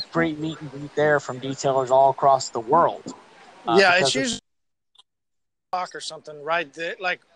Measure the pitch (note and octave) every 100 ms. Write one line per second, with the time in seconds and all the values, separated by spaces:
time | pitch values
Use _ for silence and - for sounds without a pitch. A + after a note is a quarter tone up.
0 | - E3 E3 D3+ D#3 D#3+ D3 C#3 D3 -
1 | D3+ D3 - B2+ C3+ C3+ C#3+ C3+ B2 C3
2 | C3+ C3 C#3+ C3+ - B2 A2 D#3 D3+ G2+
3 | - - - - - - - F#3+ G3 F3+
4 | F#3 B3+ C4 A3+ - _ _ _ _ _
5 | _ _ _ _ _ _ _ F3+ F3+ D#3
6 | - D#3+ - D3+ C#3+ E3+ D3+ C3+ E3+ G#3+
7 | F#3 F3 _